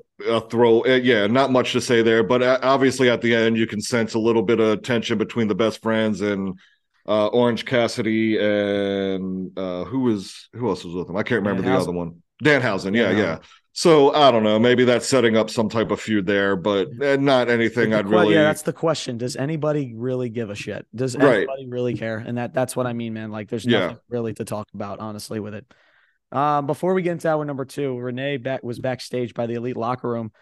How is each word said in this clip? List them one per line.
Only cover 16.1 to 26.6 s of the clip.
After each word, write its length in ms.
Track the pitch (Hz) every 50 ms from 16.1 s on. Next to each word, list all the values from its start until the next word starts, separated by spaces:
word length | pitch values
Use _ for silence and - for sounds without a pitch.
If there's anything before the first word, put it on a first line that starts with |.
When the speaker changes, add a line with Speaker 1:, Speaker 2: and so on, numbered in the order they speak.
| 107 104 90
Speaker 1:
there, 280 | 101 101 98 98 98 98
but, 360 | 90 85 107 101 98 92 - 117 117
uh, 140 | 143 139 139
not 340 | 139 139 143 131 123 120 120
anything 400 | 120 117 113 107 113 123 113 107
Speaker 2:
The 80 | 110 107
Speaker 1:
I'd 60 | 101
Speaker 2:
que-, 40 | 98
Speaker 1:
really 220 | 110 107 104 107 -
Speaker 2:
yeah, 100 | 156 151
that's 180 | 151 151 -
the 100 | - 165
question. 460 | - - 160 165 147 - - 131 123 110
Does 160 | 123 123 -
anybody 580 | 117 135 151 165 147 147 151 151 151 139 123 113
really 320 | 110 120 127 127 127 127 117
give 200 | 107 120 113 101
a 60 | 101
shit? 320 | - - 104 98 - - _ -
Does 220 | 110 131 131 127
Speaker 1:
Right. 220 | 139 139 139 117 98
Speaker 2:
anybody 280 | 82 - 135 139 135 123
really 260 | 123 123 123 123 110
care? 240 | 104 113 113 110 110
And 200 | 113 - 120 120
that, 160 | 120 - -
that's 220 | 127 127 123 -
what 100 | 127 123
I 60 | 120
mean, 220 | 117 117 117 113 110
man. 180 | 110 110 107
Like, 160 | 107 107 104 -
there's 180 | 120 110 110
Speaker 1:
Yeah. 140 | 120 117 101
Speaker 2:
nothing 180 | 90 82 - - _ -
really 240 | 120 120 117 113 104
to 100 | - 110
talk 240 | - 107 104 104 _ -
about, 260 | 98 104 101 101 -
honestly, 400 | 107 110 104 104 - - 113 110
with 140 | 101 104 104
it. 120 | 104 - _ _ _ _ _ _ _ _ _ _ _ _ -
Um, 340 | - 131 143 151 147 147